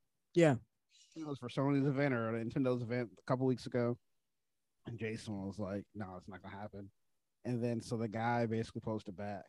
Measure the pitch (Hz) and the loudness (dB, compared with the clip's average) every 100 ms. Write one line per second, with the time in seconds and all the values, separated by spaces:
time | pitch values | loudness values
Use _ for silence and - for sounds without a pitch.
0 | _ _ _ 170 160 120 - _ _ _ | _ _ _ 6 8 6 0 _ _ _
1 | - 165 151 139 120 147 139 143 139 131 | -18 -10 -8 -6 -4 0 2 4 4 4
2 | 143 120 113 113 113 143 127 123 113 123 | 2 2 0 -2 -2 2 2 2 0 -2
3 | 113 - - 127 131 123 - 123 120 120 | -2 -6 -2 2 4 2 0 0 2 0
4 | _ _ _ _ _ _ _ _ - 117 | _ _ _ _ _ _ _ _ -12 -6
5 | 110 110 - 101 98 98 95 101 - 104 | -4 -6 -6 -6 -6 -6 -4 -6 -8 -10
6 | 95 90 98 92 - 98 107 98 98 - | -10 -10 -12 -14 -12 -10 -10 -12 -14 -18
7 | _ _ _ _ 117 120 120 117 - 113 | _ _ _ _ -4 0 0 -2 -4 -4
8 | 113 110 117 120 117 113 113 117 113 107 | -2 0 2 2 2 0 -4 -6 -6 -6
9 | - 90 101 101 | -6 -8 -8 -8